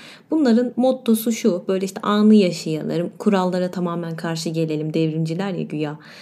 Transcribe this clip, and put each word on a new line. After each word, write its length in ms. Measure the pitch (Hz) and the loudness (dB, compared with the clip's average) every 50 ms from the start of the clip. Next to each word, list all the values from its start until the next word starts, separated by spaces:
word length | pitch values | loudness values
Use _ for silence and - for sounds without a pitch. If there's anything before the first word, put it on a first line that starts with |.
| - - - - _ - | -20 -20 -20 -18 _ -4
Bunların 400 | 302 320 294 247 220 233 247 240 - | 0 2 4 4 4 4 2 0 0
mottosu 560 | - 247 262 254 254 - - 226 220 - 247 | 0 2 2 2 0 2 0 0 2 2 -2
şu, 320 | 220 - - 226 175 185 - - | -4 0 0 0 0 0 -2 -2
böyle 180 | 190 190 190 | -2 -2 -2
işte 160 | 190 - - | -4 -8 -6
anı 340 | - 196 208 208 208 214 214 | -2 0 2 4 6 8 8
yaşayalım, 760 | 214 196 175 160 160 - 165 156 151 151 156 151 160 175 - - - | 8 6 4 0 -4 -6 -4 -4 -4 -4 -4 -4 -4 -4 -4 -6 -2
kurallara 540 | - 208 196 190 185 180 180 180 180 180 | -2 0 2 2 0 0 0 -2 -4 -4
tamamen 440 | 180 185 180 175 170 175 170 165 165 | -4 -4 -4 -4 -4 -4 -6 -8 -8
karşı 340 | 160 170 165 165 160 - 170 | -6 -6 -6 -6 -4 -4 -4
gelelim, 440 | 160 165 165 160 156 151 156 156 156 | -2 -2 -2 -2 -2 -4 -4 -4 -2
devrimciler 600 | 160 160 156 156 160 160 160 165 175 196 202 180 | -2 -2 0 0 -2 -4 -4 -4 -4 -4 -6 -4
ya 100 | - - | -6 -6
güya. 360 | - - 151 151 147 143 - - - - - | -6 -6 -6 -6 -6 -6 -10 -16 -20 -20 -20